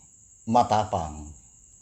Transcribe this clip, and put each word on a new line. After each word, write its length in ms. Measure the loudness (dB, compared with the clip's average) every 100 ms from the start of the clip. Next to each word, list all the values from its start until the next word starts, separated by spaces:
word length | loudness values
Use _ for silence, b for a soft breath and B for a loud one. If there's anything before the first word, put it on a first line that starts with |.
| -20 -20 -20 -14 0
matapang, 800 | 2 4 2 0 -2 -4 -8 -14 -18 -20 -20 -20 -8